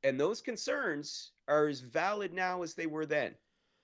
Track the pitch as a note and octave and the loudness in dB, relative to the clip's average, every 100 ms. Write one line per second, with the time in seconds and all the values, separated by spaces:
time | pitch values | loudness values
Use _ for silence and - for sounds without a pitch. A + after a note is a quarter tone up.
0 | C3+ C3 D#3 A#3 - A3+ - D4 A#3 C#3+ | 2 2 0 0 -6 -4 -2 0 0 -2
1 | D3+ - - _ - D3+ D3+ C3+ B2+ D#3+ | -6 -10 -14 _ 2 4 4 2 -4 0
2 | F3+ G#3 F#3+ F3 F#3 F3+ E3+ - E3 D#3 | 0 0 -2 0 0 0 -4 -4 -4 -2
3 | D#3 D3 G#2+ - _ _ _ _ | 0 2 0 -6 _ _ _ _